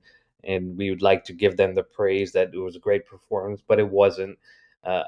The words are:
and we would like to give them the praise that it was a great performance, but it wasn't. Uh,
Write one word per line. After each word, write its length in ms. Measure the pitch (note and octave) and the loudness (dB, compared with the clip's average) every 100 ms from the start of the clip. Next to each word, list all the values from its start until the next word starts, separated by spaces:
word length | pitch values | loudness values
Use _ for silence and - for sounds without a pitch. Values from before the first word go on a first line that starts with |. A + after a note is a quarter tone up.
| _ _ _ _ | _ _ _ _
and 340 | - F#2+ F#2 F2+ | -6 -4 -4 -6
we 120 | G2 | -4
would 120 | F2+ | 0
like 220 | G2 F#2 - | 2 2 0
to 80 | |
give 240 | F2 G2+ F#2 | 0 0 2
them 160 | F#2+ F#2+ | 0 0
the 80 | |
praise 480 | - - G2+ G2 F#2 | -4 -2 -2 0 0
that 200 | F#2+ F2+ | 0 -2
it 40 | E2+ | -4
was 160 | F#2 E2+ | -10 -6
a 40 | |
great 260 | G#2+ G2+ - | -2 -2 -2
performance, 540 | F#2+ - G2+ G2 G2+ - | -20 -8 -6 -6 -6 0
but 120 | G#2+ | 2
it 100 | G2+ | 2
wasn't. 480 | G2 G2+ F#2+ F#2+ - _ _ _ _ | 4 4 2 -8 -12 _ _ _ _
Uh, 200 | F2+ F#2 | -4 -4